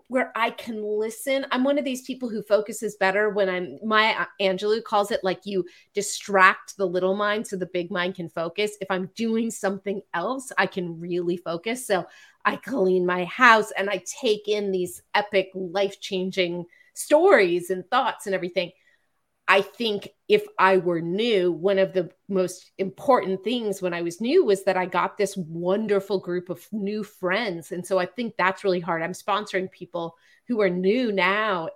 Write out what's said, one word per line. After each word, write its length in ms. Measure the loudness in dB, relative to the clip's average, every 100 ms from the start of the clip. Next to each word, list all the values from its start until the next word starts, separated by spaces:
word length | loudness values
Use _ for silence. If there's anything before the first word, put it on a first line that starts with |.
| -4
where 240 | -4 -2 -2
I 140 | -4
can 320 | -4 -10 -8
listen, 640 | -4 -2 -4 -4 -2 -2 0
I'm 120 | 0
one 140 | 2 2
of 80 | 0
these 160 | -6
people 280 | -8 -8 -6
who 120 | -6
focuses 540 | 2 2 2 -6 -8 0
better 340 | 2 2 2
when 180 | 2 0
I'm, 300 | 0 -6 -8
Maya 420 | 2 4 4 2 -4 0
Angelou 420 | 0 2 0 -2
calls 280 | 0 0 2
it, 120 | 0
like, 220 | -2 -2 -2
you 200 | -4 -4 -10 _
distract 840 | -6 -4 -6 0 6 6 6 -4 -4
the 120 | -2
little 280 | 0 0 0
mind 300 | 0 -2 -4
so 120 | -6
the 100 | -4
big 240 | -4 -4
mind 240 | -4 -4 -4
can 120 | -8
focus. 440 | -6 -4 -2 -4 -4
If 80 | -4
I'm 220 | -4 -4 -4
doing 360 | -2 0 -2
something 500 | -2 -4 -4 -6 -8 -6 -6
else, 360 | -4 -6 -4 -2
I 80 | -2
can 340 | -2 -6 -8
really 380 | -6 -4 -2 -4
focus. 480 | -4 -6 -6 -6 -2
So 220 | -2 -2 -12 -20 _
I 120 | -2 -2
clean 500 | -4 0 2 2 2
my 200 | 0 -4
house 440 | 4 6 6 4
and 180 | -2 -4
I 160 | -4
take 440 | -6 -4 -2 0 0
in 240 | -2 0
these 320 | -2 -4 -8 -4
epic, 380 | -2 0 0 0
life-changing 1120 | -6 -6 -2 -2 -4 -8 -4 -4 0 -2 -2 -8 _ _ -14
stories 720 | 2 4 8 6 6 2 -2
and 180 | -6 -2
thoughts 340 | 0 0 -4 -4
and 80 |
everything. 380 | -4 -2 -4 -4 -8 _ _ _ _ _ _ 2
I 140 | 4
think 480 | 2 -4 -4 -4 -6 -14 2
if 160 | 2 2 2
I 200 | 6 6
were 240 | 4 0
new, 500 | -2 0 2 2 2
one 260 | 2 2 2
of 160 | 2
the 160 | 0 -4 -8 -4
most 440 | -2 -2 -4 -16 -8
important 640 | -8 -2 2 2 2 -4
things 360 | -2 -2 -2 -4
when 140 | -4
I 80 | -4
was 180 | -4 -4
new 240 | 2 4
was 200 | 4 2
that 120 | 2 0
I 120 | 0
got 300 | 0 -2 0
this 200 | -2 -2
wonderful 840 | -8 -4 -2 0 2 0 0 -4
group 300 | -2 -6 -6
of 180 | -10 -8
new 320 | -6 -4 -4
friends. 680 | -6 -6 -2 0 -2 -6 -8
And 140 | -10 -2
so 140 | 0
I 80 | 0
think 260 | -4 -6 0
that's 240 | 0 2
really 160 | 0 0
hard. 240 | 0 -2
I'm 80 | -4
sponsoring 580 | -6 -2 -2 -2 -4 -4
people 460 | -8 -12 -8 -8 -10 _ _ -6
who 140 | 0
are 80 | 2
new 420 | 2 2 2 2
now. 580 | 2 2 2 0 -2 -4